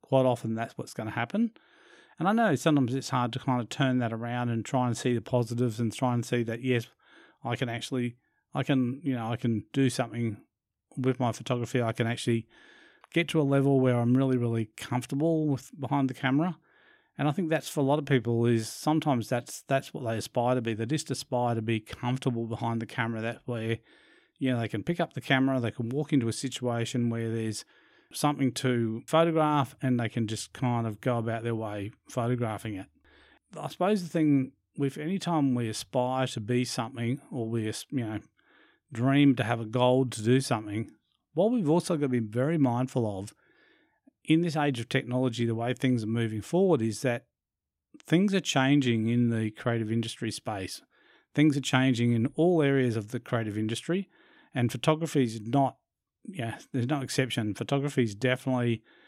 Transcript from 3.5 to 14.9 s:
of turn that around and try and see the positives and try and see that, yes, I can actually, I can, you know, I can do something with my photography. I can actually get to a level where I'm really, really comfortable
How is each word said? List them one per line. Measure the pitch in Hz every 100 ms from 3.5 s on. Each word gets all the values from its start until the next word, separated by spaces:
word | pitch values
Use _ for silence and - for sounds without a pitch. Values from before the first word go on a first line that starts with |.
| 123
of | 110
turn | - 135 127
that | 117
around | 113 117 123 123
and | 117
try | - 131 123
and | 120
see | 127
the | 117
positives | - 123 120 120 123 107
and | 113
try | - 127
and | 120 -
see | 123
that, | 113 113
yes, | 127 123 - _ _ - - _
I | 123 120
can | 120
actually, | 117 - 131 120 - _ _ _
I | 139
can, | 131 135 120 135
you | 143
know, | 123 113
I |
can | 117 120 107 -
do | 139 131
something | - 120 117 117 104 - _ _ _ _ -
with | 127 127
my | 123
photography. | - - 123 120 127
I | 117
can | 113 117
actually | 117 - 117 - - - - - _ -
get | 165 165
to | 160
a |
level | 139 139 139 135
where | 131 120
I'm | 117 127
really, | 135 127
really | 120 113 110 -
comfortable | -